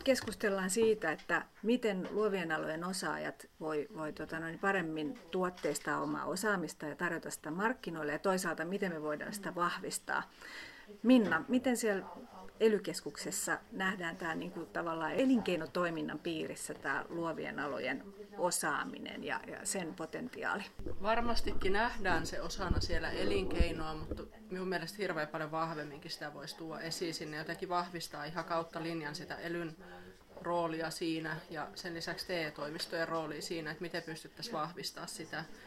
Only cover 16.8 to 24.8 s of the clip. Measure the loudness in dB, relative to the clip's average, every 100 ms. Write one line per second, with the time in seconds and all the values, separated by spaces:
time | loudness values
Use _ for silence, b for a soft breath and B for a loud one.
16.8 | -2 -2 -2 -4 -2 -2 -4 -4 -4 -2
17.8 | -2 -4 -6 -14 -14 0 2 2 2 0
18.8 | -2 -6 -8 -6 -4 -4 -6 -6 -2 -2
19.8 | -2 -6 -6 -6 -8 -4 -2 -2 -4 -6
20.8 | -2 0 4 4 6 6 6 6 6 6
21.8 | 4 2 4 4 2 -2 -2 -2 2 4
22.8 | 4 2 2 2 2 4 2 4 4 4
23.8 | -2 -4 -6 -6 -8 -14 -10 -6 -2 -2